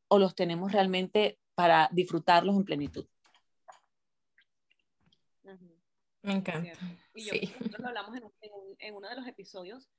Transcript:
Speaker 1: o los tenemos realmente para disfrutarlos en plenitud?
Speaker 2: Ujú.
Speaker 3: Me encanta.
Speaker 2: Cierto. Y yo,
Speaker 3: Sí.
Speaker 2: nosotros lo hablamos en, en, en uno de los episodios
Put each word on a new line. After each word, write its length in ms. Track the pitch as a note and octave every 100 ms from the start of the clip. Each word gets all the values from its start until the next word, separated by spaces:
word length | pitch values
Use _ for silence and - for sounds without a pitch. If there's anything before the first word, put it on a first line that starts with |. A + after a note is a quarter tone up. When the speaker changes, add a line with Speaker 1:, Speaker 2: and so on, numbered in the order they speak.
| -
Speaker 1:
o 100 | G3+
los 160 | F#3+
tenemos 360 | - F3 E3+ F#3+
realmente 680 | G3+ F#3+ F#3 F#3 G#3+ G#3 - _
para 340 | - F3 D#3+ D#3
disfrutarlos 640 | F3 F3+ E3+ D#3+ F3 F3+ G3+
en 80 |
plenitud? 420 | F#3+ D3 C#3+ - - _ _ _ _ _ _ - _ _ _ _ _ _ _ _ _ _ _ _ _ _ _ _
Speaker 2:
Ujú. 380 | G3 F#3+ F3+ E3 _ _ _ _
Speaker 3:
Me 120 | G3+
encanta. 260 | G3 F#3 E3
Speaker 2:
Cierto. 220 | E3+ E3 F3+ F3 _
Y 100 | -
yo, 80 | -
Speaker 3:
Sí. 200 | - F3+ -
Speaker 2:
nosotros 220 | A3+ -
lo 80 | B3
hablamos 280 | A#3 G3+ B3
en, 80 | G#3+ _
en, 100 | G#3+ G3+ G3 G3
en 160 | G#3+
uno 140 | G3+ G3
de 80 | B3
los 100 | B3+
episodios 600 | B3+ - G3+ F3+ B3 C4+